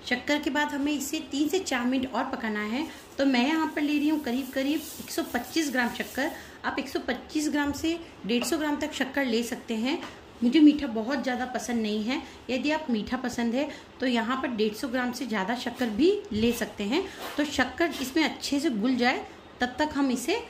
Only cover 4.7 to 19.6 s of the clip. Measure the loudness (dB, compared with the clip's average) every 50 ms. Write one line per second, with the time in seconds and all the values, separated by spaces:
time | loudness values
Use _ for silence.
4.7 | 0 -2 -2 -6 -12 -12 -10 -6 -4 -4 -4 -2 -2 -4 -4 0 -2 0 0 2
5.7 | 0 0 0 0 -2 -4 -8 -6 -2 -2 -2 -2 -4 -8 -14 -16 -18 -6 -6 -4
6.7 | -4 -4 -6 -4 -4 -4 -2 -2 -6 -6 -6 -4 -2 -2 0 2 2 2 0 0
7.7 | -2 0 0 0 0 -2 -6 -14 -16 -10 -2 0 2 2 2 2 0 0 2 0
8.7 | 0 0 -2 -4 -2 -2 -4 -2 0 0 0 2 2 0 0 0 -4 -8 -6 -4
9.7 | -4 -2 0 0 0 -2 -4 -10 -14 -16 -18 -20 -6 0 2 4 8 10 10 10
10.7 | 10 8 0 -2 -2 -2 -2 0 -2 0 0 -2 -2 -2 -2 -4 -4 -6 -4 -2
11.7 | 0 0 0 0 0 0 0 0 -2 -2 -4 -8 -16 -14 -6 -2 -2 0 2 2
12.7 | 0 0 0 0 0 0 0 -2 -4 -2 -2 -4 -2 0 0 2 2 0 0 -2
13.7 | -4 -12 -16 -18 -8 -2 0 2 2 2 2 0 -2 -2 -2 -2 0 2 2 2
14.7 | 2 -2 -6 -2 -2 0 0 0 -2 -4 -4 -2 -2 -2 0 0 -2 -2 -4 -6
15.7 | -2 -2 -2 -2 2 4 4 6 4 4 -2 -4 0 2 2 2 2 0 -2 -6
16.7 | -4 -6 -4 0 0 0 0 -2 -8 -10 -10 -6 -2 -2 -2 0 2 0 0 0
17.7 | 2 0 0 0 0 -4 -6 0 2 2 2 2 0 -4 -4 -2 0 2 2 0
18.7 | 0 2 2 2 2 4 4 2 2 0 -4 -10 -14 -18 -20 -20 -4 -4